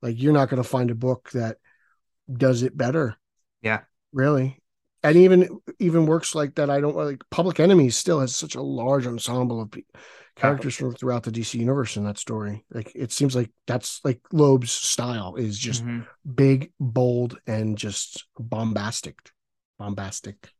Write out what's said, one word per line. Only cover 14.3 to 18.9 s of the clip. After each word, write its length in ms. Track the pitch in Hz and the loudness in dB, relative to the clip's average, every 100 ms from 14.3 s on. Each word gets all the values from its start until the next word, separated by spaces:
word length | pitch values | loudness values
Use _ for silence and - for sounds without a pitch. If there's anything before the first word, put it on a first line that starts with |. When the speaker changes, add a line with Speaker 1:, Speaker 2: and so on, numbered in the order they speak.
Speaker 1:
Loeb's 400 | 165 147 135 120 | 4 6 6 2
style 640 | - - - - 120 95 107 | -4 -4 -4 -4 -4 -8 -6
is 220 | 113 104 | -6 -4
just 240 | 117 117 | -4 -4
Speaker 2:
Mm-hmm. 180 | 117 120 113 - 156 | -4 -8 -10 -16 -12
Speaker 1:
big, 380 | 123 139 135 135 _ | 2 4 4 0 _
bold, 580 | 135 117 123 120 123 - - | -4 0 0 0 -2 -6 -8
and 320 | 110 110 107 | -4 -4 -4
just 480 | 107 101 - - - _ | -6 -8 -10 -14 -20 _
bombastic, 920 | 113 110 113 104 104 | -8 -4 -4 -4 -4